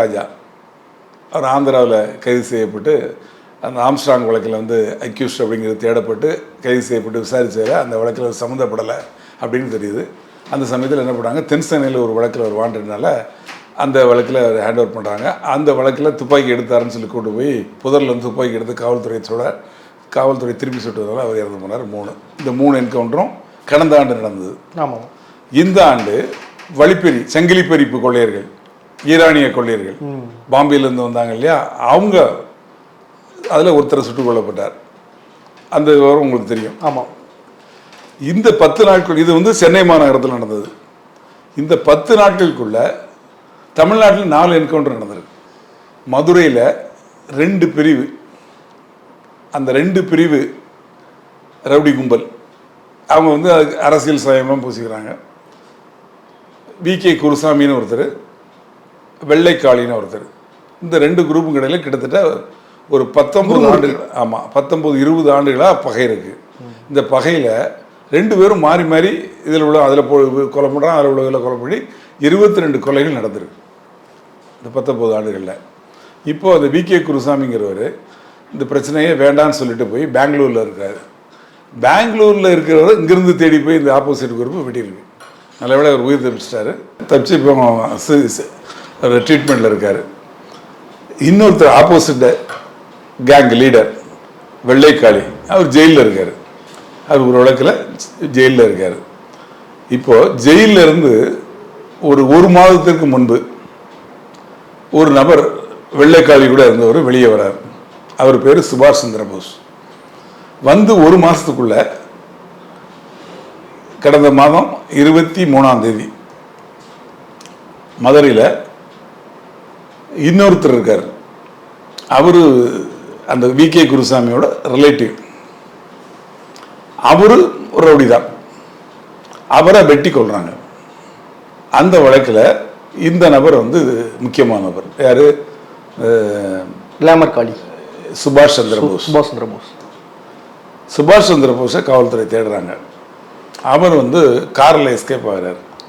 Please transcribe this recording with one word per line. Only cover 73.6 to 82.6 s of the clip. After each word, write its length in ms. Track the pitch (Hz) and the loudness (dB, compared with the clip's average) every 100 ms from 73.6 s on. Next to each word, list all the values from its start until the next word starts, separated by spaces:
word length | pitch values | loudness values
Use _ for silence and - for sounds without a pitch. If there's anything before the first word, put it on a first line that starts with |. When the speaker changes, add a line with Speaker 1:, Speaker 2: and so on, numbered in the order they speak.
| _ _ _ _ _ _ _ _ _ _ | _ _ _ _ _ _ _ _ _ _
Speaker 1:
இந்த 120 | 120 131 | -12 -8
பத்தொன்பது 360 | 123 120 113 107 | -6 -4 -2 -4
ஆண்டுகள்ல. 340 | 107 95 92 98 - _ _ _ - _ 147 | -6 -10 -12 -16 -20 _ _ _ -20 _ -12
இப்போ 220 | 160 190 170 | -4 0 2
அந்த 140 | 143 156 | 2 -2
வி 60 | 175 | 0
கே 100 | 180 151 | -2 -2
குருசாமிங்கிறவரு 760 | 139 131 139 131 113 101 95 131 - - - - _ _ | -6 -4 -4 -4 -6 -6 -6 -8 -10 -20 -20 -20 _ _
இந்த 100 | - 127 | -10 -6
பிரச்சனையே 400 | 135 - 151 160 147 | -4 -4 -2 -2 2
வேண்டான்னு 360 | 143 143 151 - | 2 2 0 0
சொல்லிட்டு 300 | 123 113 110 | -6 -6 -6
போய் 200 | 113 151 127 | -6 -4 -2
பெங்களூர்ல 480 | 143 143 135 113 104 | 0 0 0 -2 -6
இருக்காரு. 320 | 95 98 101 - _ _ _ _ _ _ 120 | -8 -12 -14 -20 _ _ _ _ _ _ -4
பெங்களூர்ல 640 | 120 185 233 220 214 208 190 | 0 2 0 2 2 2 2
இருக்கிறவரை 360 | 170 | 0